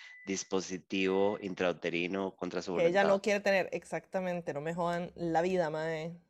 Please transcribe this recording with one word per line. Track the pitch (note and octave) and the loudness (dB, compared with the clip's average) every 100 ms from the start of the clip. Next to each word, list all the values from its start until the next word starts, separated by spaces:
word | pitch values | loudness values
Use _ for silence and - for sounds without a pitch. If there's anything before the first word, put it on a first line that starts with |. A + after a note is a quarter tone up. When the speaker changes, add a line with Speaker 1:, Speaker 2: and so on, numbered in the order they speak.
| - - - | -20 -12 -6
Speaker 1:
dispositivo | F#2+ - F#2+ F#2 F#2 - G2 F#2+ F#2+ G2+ G#2 | -4 -2 -2 -2 -6 -4 0 2 4 2 2
intrauterino | G2+ F2 F2+ E2 F2 E2+ F2 F#2+ F#2+ - | -4 0 0 0 -2 0 0 0 -2 -4
contra | F2+ F2+ | -4 -4
su | F#2 F2 | -2 2
Speaker 2:
Que | E3+ | 2
ella | F#3+ | 4
Speaker 1:
voluntad? | |
Speaker 2:
no | G3 G3 | 4 4
quiere | G#3+ G3+ | 2 0
tener, | G3+ G3 - | 2 2 2
exactamente, | F3 - E3 - F#3+ F#3 F3 E3 | -4 -6 -8 -6 -4 -2 -4 -4
no | C#3+ | -4
me | D#3 E3+ | -4 -2
jodan | E3+ E3+ F3 - | -2 -2 -4 -4
la | E3+ D#3+ | 0 2
vida, | F3+ F#3 D#3+ | 4 2 2
mae, | D#3 D#3+ D#3+ E3 F3 - | 0 -2 -4 -6 -10 -14